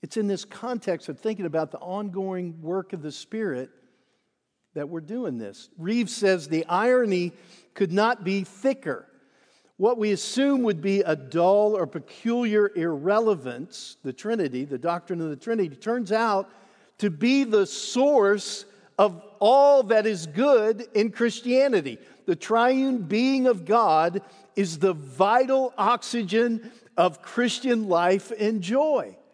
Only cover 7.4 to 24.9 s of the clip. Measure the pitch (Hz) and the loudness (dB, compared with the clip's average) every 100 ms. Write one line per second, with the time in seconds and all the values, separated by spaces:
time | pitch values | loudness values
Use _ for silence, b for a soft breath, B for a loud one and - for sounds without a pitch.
7.4 | B B B - 196 180 220 220 185 196 | B B B -4 -2 2 2 0 -2 -4
8.4 | 185 - 269 269 165 120 - _ b b | -4 -4 -2 -2 -4 -8 -10 _ b b
9.4 | b b b b 196 240 214 202 - - | b b b b 0 2 0 -2 -4 0
10.4 | 277 277 240 180 180 196 175 156 135 156 | 2 2 0 -2 0 0 0 -2 -2 0
11.4 | 175 202 208 214 160 160 - - 226 240 | 4 4 4 0 -4 -8 -16 -8 -4 -2
12.4 | 240 208 208 180 165 151 156 214 226 185 | 0 2 2 0 -4 -2 0 2 2 0
13.4 | 131 120 160 - - - 139 127 208 226 | -4 -10 -12 -14 -18 -12 -10 -8 -6 -4
14.4 | 160 127 143 135 156 170 - 180 160 143 | -2 -4 -6 -6 -4 -4 -6 -6 -6 -8
15.4 | - 233 180 135 - 240 202 214 226 202 | -6 -2 -2 -6 -6 -6 -2 0 0 0
16.4 | 196 b b b b _ 208 156 233 277 | -4 b b b b _ -4 0 2 2
17.4 | 262 214 247 - - 240 277 285 202 202 | 2 2 2 -4 -6 0 4 4 4 2
18.4 | - - - b b - 208 170 - - | -2 -12 -14 b b 2 2 2 -18 0
19.4 | 202 269 285 285 214 220 214 196 160 151 | 4 6 8 6 4 2 2 -2 -6 0
20.4 | 277 262 214 214 240 214 220 - 233 220 | 4 4 4 -2 -2 0 0 0 -2 -2
21.4 | 247 247 277 226 139 113 B B - 170 | 0 2 4 2 -2 -10 B B -4 -4
22.4 | - 226 240 262 269 254 170 208 254 269 | 0 2 4 2 0 -2 -2 0 2 2
23.4 | 254 220 160 220 214 156 165 180 B B | 2 0 2 2 4 4 2 -2 B B
24.4 | B - 196 160 190 | B -4 -4 0 -2